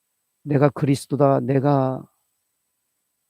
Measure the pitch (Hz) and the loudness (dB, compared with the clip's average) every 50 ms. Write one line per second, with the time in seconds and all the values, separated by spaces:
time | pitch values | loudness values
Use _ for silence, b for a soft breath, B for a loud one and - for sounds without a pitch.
0 | _ _ _ _ _ _ _ _ - 147 147 131 147 143 - - - 131 143 - | _ _ _ _ _ _ _ _ -4 -2 2 2 2 2 2 0 -2 -2 -2 -2
1 | - - 143 127 143 139 139 131 123 123 139 135 123 143 143 135 131 131 131 - | -4 -4 -2 0 2 2 2 0 0 -2 -2 0 0 0 0 0 0 -2 -4 -8
2 | 139 - _ _ _ _ _ _ _ _ _ _ _ _ _ _ _ _ _ _ | -12 -18 _ _ _ _ _ _ _ _ _ _ _ _ _ _ _ _ _ _
3 | _ _ _ _ _ | _ _ _ _ _